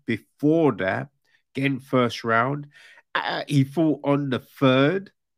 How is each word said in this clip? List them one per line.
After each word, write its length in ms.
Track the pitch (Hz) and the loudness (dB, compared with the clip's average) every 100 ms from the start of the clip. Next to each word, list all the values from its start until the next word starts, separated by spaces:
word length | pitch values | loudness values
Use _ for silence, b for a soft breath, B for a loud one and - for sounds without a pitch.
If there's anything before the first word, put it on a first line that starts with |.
| - | -6
before 680 | 113 - _ 147 165 151 98 | -6 -8 _ 0 4 2 2
that. 340 | 95 107 135 _ _ _ _ | -2 -2 -6 _ _ _ _
Again, 240 | - 135 131 | -4 -4 -4
first 440 | - 127 120 - | -2 0 0 -2
round. 420 | 117 113 123 147 147 B B B _ | 0 0 0 -4 -10 B B B _
Uh, 280 | - 78 160 - | -6 -6 -6 0
he 160 | 147 | 0
fought 380 | 135 151 160 139 | 2 2 0 0
on 260 | 143 143 139 | 0 -2 -2
the 80 | 117 | -6
third, 720 | - - 135 127 143 190 196 _ _ | -8 0 2 4 2 0 -8 _ _